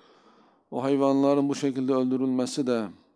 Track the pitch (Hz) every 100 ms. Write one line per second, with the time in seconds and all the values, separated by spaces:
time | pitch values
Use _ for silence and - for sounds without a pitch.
0 | _ _ _ _ _ _ _ 131 135 139
1 | 139 139 139 143 143 135 143 131 131 131
2 | 127 127 131 127 123 151 127 117 101 87
3 | _